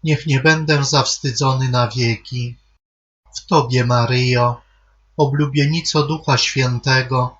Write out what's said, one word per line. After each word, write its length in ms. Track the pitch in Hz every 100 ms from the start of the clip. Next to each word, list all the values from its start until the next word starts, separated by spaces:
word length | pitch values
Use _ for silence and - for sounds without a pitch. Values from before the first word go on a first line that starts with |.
Niech 220 | 160 147 156
nie 140 | 135
będę 440 | 151 160 156 147
zawstydzony 840 | 139 147 127 - 143 117 135 131 131
na 200 | 123 120
wieki. 680 | 117 117 110 - 123 120 120 _ _ _ _ _ _ _ -
W 100 | -
Tobie, 380 | 160 123 123
Maryjo, 760 | 120 123 117 127 127 123 120 120 _ _ _ _ _ -
oblubienico 880 | 139 143 147 143 143 165 - 156
Ducha 360 | 147 156 - 123
Świętego 960 | - - 127 120 139 131 127 127 127 -